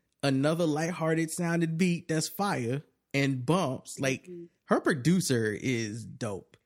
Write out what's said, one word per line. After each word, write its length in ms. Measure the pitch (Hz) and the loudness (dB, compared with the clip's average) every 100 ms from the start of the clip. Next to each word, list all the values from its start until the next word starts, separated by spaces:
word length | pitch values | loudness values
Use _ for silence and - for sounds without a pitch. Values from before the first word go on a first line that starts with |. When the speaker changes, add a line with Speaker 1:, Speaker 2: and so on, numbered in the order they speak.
| _ _ | _ _
Speaker 1:
another 440 | 139 135 147 165 165 | 0 2 2 2 0
lighthearted 640 | 147 165 170 160 160 160 | 0 -2 -2 0 0 0
sounded 480 | - 170 170 165 160 | -2 0 0 0 2
beat 300 | 185 170 - | 2 0 -2
that's 220 | 160 - | -2 -2
fire 540 | - 202 131 117 139 - _ _ | -2 -2 -2 -2 -4 -6 _ _
and 320 | 139 139 131 123 | 0 0 0 0
bumps. 540 | 180 147 - - - | 0 0 -4 -8 -4
Like, 240 | 135 135 | -2 -2
Speaker 2:
Mm-hmm. 200 | - 175 170 _ - | -6 -14 -16 _ 0
Speaker 1:
her 120 | 240 | 2
producer 800 | - 143 123 185 165 120 110 104 | 2 2 4 4 4 2 0 -2
is 440 | 123 120 107 113 101 | -2 -2 -2 -6 -10
dope. 500 | 127 117 95 - _ | -8 -6 -6 -10 _